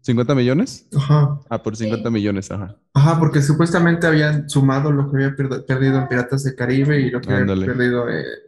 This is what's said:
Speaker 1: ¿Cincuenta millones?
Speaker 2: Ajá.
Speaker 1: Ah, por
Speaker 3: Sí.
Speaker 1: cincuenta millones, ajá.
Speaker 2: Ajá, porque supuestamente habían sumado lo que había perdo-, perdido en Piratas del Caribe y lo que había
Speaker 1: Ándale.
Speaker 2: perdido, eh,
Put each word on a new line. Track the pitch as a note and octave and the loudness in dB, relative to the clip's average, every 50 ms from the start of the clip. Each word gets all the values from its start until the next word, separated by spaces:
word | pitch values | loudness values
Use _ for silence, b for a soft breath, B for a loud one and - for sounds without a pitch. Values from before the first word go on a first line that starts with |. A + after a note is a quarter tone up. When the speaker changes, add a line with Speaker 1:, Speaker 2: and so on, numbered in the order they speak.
Speaker 1:
¿Cincuenta | - B2+ A#2 A#2+ A#2+ A#2 C#3+ | -4 -2 0 0 2 2 2
millones? | C3 A#2+ B2 C3+ F3 C4 - - - _ _ - | 2 2 2 2 0 0 -2 -6 -14 _ _ -4
Speaker 2:
Ajá. | C#3+ C3+ - D3+ D3+ C#3+ C#3 C#3+ - - - | -2 0 2 4 4 2 2 0 -4 -8 -8
Speaker 1:
Ah, | A#2 A2 | -8 -6
por | - A2 G#2+ | -6 -6 -6
Speaker 3:
Sí. | A2+ A2+ | -4 -4
Speaker 1:
cincuenta | G#2+ A2+ G#2+ G#2+ A#2 | -4 -4 -4 -2 -2
millones, | A2+ G#2 G2+ G#2 G2+ F#2+ F#2 - | -2 -2 0 -2 -2 -4 -6 -8
ajá. | G2 G2+ F#2+ G2 - _ _ _ - | -8 -10 -10 -12 -14 _ _ _ 2
Speaker 2:
Ajá, | C#3 C#3+ E3 E3 E3 | 4 4 4 4 2
porque | D#3 C#3+ D3+ C#3+ | 2 2 2 2
supuestamente | C#3 D3 D3 D#3 E3+ E3+ F#3 E3+ E3+ E3+ E3 E3+ E3+ | 2 2 2 2 2 2 2 2 2 2 2 2 2
habían | D#3+ D#3 D#3 D3+ D3+ D3+ D3 D3 - | 2 2 2 2 2 0 -2 -2 -2
sumado | - C#3+ C#3 C3+ C3+ C#3 D3 D3+ | 0 2 2 2 2 2 0 0
lo | C#3+ C#3 C#3 C#3 | 0 0 0 0
que | C#3+ | 0
había | C3+ C3+ C3+ C3+ | 0 0 -2 -2
perdo-, | C#3+ C3+ C3+ B2 - - | -4 -6 -6 -6 -6 -4
perdido | - C3 C3 C3+ C3+ C3+ C3+ | -4 -2 0 2 2 2 0
en | C3 - | 0 -2
Piratas | B2 B2 A#2+ - C3+ C3+ C#3 | -2 -2 -2 -2 -4 -4 -4
del | C3 - | -4 -6
Caribe | - B2 B2 C3 C3+ C#3 D3 D3 C#3+ | -4 -2 0 0 2 2 2 2 0
y | B2+ A#2+ | 0 0
lo | B2 B2 | -2 -4
que | - - | -4 -2
había | - - | 0 0
Speaker 1:
Ándale. | G2 G2 G2 F#2+ F#2+ | 0 0 0 -2 -2
Speaker 2:
perdido, | A#2 B2+ B2 B2 B2 A#2+ B2 A#2+ A2+ | -2 -2 0 0 0 0 -2 -2 -4
eh, | F2 D#2 C#2 B1 A1+ - - | -4 -6 -8 -8 -12 -16 -18